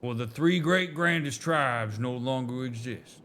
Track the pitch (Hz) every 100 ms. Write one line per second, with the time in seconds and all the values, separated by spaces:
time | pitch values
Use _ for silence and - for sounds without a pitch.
0 | 123 117 120 113 160 180 156 185 185 151
1 | 170 170 143 120 - 160 139 120 110 104
2 | 123 123 123 131 123 123 131 117 120 110
3 | - -